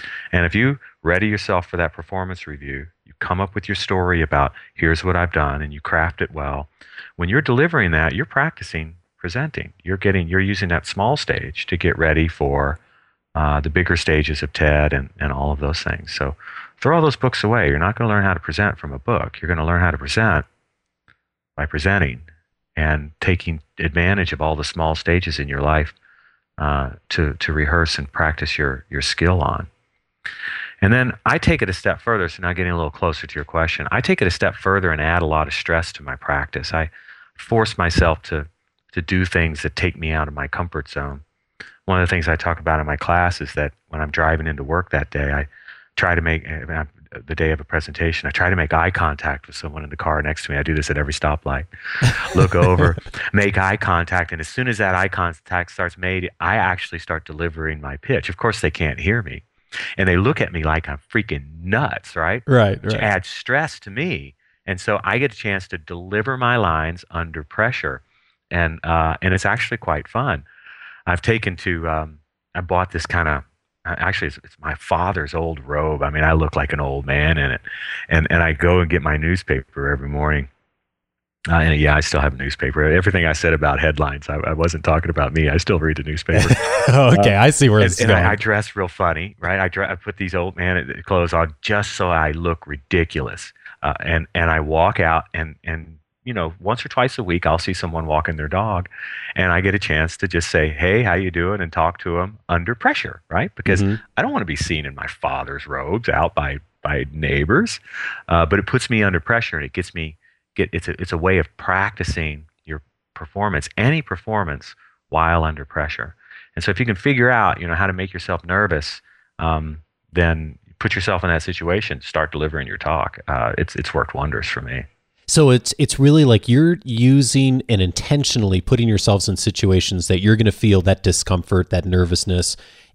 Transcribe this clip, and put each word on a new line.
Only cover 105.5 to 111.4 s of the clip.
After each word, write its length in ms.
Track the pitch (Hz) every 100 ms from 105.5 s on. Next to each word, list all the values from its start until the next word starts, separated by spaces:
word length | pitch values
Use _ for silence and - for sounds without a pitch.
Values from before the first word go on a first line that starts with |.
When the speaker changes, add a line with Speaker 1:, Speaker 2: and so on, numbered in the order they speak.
| 139 73
Speaker 1:
robes 400 | 67 139 180 117
out 260 | 71 82
by, 260 | - 71 71 - _
by 240 | - 73 67
neighbors, 680 | 78 76 - 76 139 226 - - - - - -
uh, 160 | 85 80
but 120 | 101
it 100 | 95
puts 220 | 127 -
me 140 | 113
under 160 | 101 87
pressure, 380 | - 117 - 78
and 80 | 69
it 80 |
gets 200 | - 87
me, 220 | 85 80 76 _ _ _ -
get, 140 | -
it's 160 | - -
a, 40 | -
it's 100 | 90
a 60 | 85
way 220 | 90
of 80 | 92